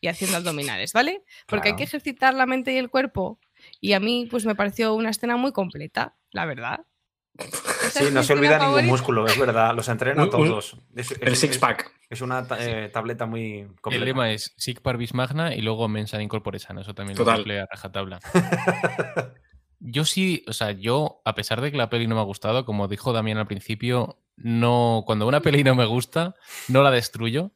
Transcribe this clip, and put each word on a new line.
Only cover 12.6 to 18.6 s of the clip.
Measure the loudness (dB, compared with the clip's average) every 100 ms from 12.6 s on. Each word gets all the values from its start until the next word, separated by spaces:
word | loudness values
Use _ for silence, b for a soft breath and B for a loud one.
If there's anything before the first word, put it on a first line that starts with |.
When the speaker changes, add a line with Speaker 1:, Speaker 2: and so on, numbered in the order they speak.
| -4
Speaker 2:
eh, | -4 -4
tableta | -6 -6 -6 -6
muy | -6 -8 -10
Speaker 4:
El | -14 -12
Speaker 2:
completa. | -4 -2 -2
Speaker 4:
lema | 0 0
es | -2 -8 _
sic | -8 -4
parvis | -4 -4 -4
magna | -2 -2 -2 -4 -2
y |
luego | -2 -2 -2
mensana | -2 -4 -6
in | -6
corpore | -6 -6 -10
sano, | -12 -14
eso | -14
también | -12 -10 0
Speaker 3:
Total. | 2 2
Speaker 4:
lo |
cumple | -2 -6
a | -8
rajatabla. | -12 -10 -8 -8 -10 -2
Speaker 2:
<laughs> | 0 0 0